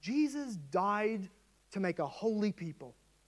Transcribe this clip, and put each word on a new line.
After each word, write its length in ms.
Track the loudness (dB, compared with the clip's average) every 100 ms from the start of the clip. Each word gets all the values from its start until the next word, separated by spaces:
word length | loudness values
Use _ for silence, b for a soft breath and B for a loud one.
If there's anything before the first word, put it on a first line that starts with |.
"Jesus 560 | -2 2 2 0 -4 -6
died 720 | -2 2 2 2 2 0 -4 -12 _ _ _
to 80 | -2
make 200 | 0 0
a 60 | -2
holy 460 | 0 0 2 2
people 420 | 0 -6 -8 -14 -18 _ _